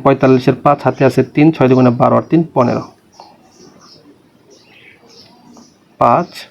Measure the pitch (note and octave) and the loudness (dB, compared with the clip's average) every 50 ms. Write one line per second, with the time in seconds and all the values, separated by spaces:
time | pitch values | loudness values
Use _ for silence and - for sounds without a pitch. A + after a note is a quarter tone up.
0 | C3 C#3 C3+ C3+ C#3 C3 C3 B2+ B2+ C#3 B2+ - - D3 C#3+ - - C3 - - | 0 -2 0 0 2 2 2 2 2 -2 -4 -2 -2 -2 -2 0 -2 -6 -4 0
1 | C#3+ B2+ - C3+ - - - D3 D3+ D#3+ D#3 - C3+ B2+ B2+ B2+ B2+ B2 A#2+ B2 | -2 0 0 0 -4 -2 0 2 2 2 2 2 0 2 2 4 2 2 2 0
2 | C3+ A#2+ A#2+ A#2 - - D#3 E3 D#3+ - - C#3 B2 A#2+ A2+ A#2 - - _ _ | 0 0 0 -2 -2 -2 -2 -2 -2 -2 -2 -2 -2 -2 -4 -6 -10 -14 _ _
3 | _ _ _ - - - _ _ _ _ _ _ - - _ _ _ - - - | _ _ _ -20 -20 -20 _ _ _ _ _ _ -20 -20 _ _ _ -20 -20 -20
4 | _ - _ _ _ _ _ _ _ _ - _ _ _ _ - - - _ _ | _ -20 _ _ _ _ _ _ _ _ -20 _ _ _ _ -20 -20 -20 _ _
5 | _ _ - - - - _ _ _ - - - - _ _ _ _ _ _ - | _ _ -20 -20 -20 -20 _ _ _ -20 -20 -20 -20 _ _ _ _ _ _ -2
6 | B2 A#2+ B2 D#3 F3+ - - - - - | 0 0 0 0 -2 -6 -12 -20 -20 -20